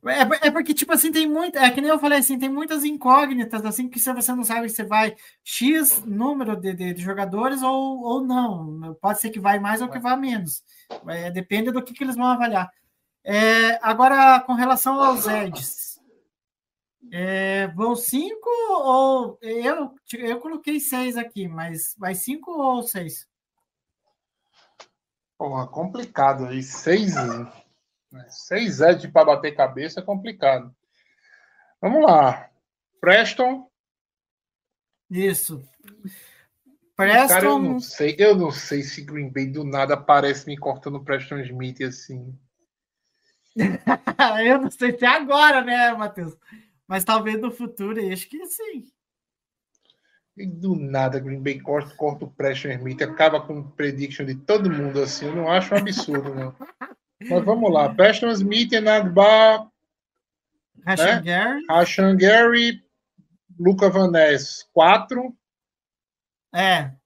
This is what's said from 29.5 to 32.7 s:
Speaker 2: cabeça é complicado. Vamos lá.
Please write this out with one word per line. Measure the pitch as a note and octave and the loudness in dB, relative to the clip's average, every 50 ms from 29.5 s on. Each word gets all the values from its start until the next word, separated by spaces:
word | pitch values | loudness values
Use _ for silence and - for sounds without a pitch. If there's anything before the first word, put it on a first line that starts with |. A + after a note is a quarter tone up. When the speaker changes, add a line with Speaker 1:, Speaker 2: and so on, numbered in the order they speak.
| D3 | -2
Speaker 2:
cabeça | - C#3 C3 C3 C3 C#3+ D#3+ - - | 0 -2 -2 0 -8 -10 -10 -10 -12
é | F#3 | -8
complicado. | - G3+ G3 F#3+ A3+ G#3 - - C#3 C3+ B2+ A#2+ - _ _ _ _ _ _ _ _ _ _ _ _ _ _ _ _ _ _ _ _ _ _ | -8 -8 -8 -8 -12 -10 -2 0 0 0 0 -4 -12 _ _ _ _ _ _ _ _ _ _ _ _ _ _ _ _ _ _ _ _ _ _
Vamos | - F#3+ A#3+ D#4 D4+ | -4 2 4 6 6
lá. | D4+ F3 D#3 C#3+ B2+ B2 - - - _ _ _ _ | 8 8 8 6 6 2 -2 -8 -18 _ _ _ _